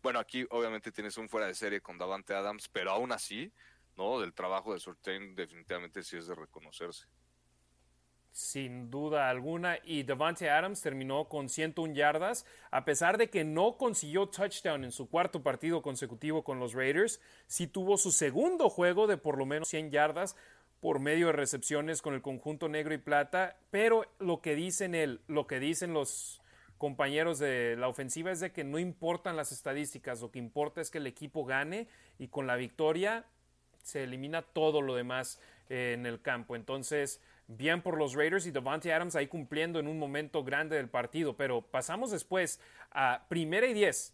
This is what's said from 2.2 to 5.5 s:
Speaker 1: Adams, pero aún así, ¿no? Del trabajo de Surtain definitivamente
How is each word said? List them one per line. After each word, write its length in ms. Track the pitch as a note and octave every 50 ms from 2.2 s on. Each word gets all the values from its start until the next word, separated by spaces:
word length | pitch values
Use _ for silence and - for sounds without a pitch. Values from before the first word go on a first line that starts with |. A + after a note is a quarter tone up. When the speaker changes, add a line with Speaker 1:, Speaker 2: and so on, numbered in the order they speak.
| F#2+ - G2+
Speaker 1:
Adams, 340 | G2 G2 G2+ G#2+ G#2 - -
pero 220 | _ G#2+ F#2 F#2+
aún 200 | F#2+ G#2+ B2 B2+
así, 420 | A#2+ - - - G2+ A2+ D#3 G#3 _ _ - - _ _ _ _ _
¿no? 240 | - F#2+ G#2 B2+ B2
Del 140 | G2+ F2 -
trabajo 400 | - F#2 F#2 F#2+ F#2+ F#2 A2 G#2
de 60 | F2
Surtain 560 | - F#2 F2 _ _ G2 F#2+ G2 G2+ G2 F#2
definitivamente 640 | F#2 F2+ D#2+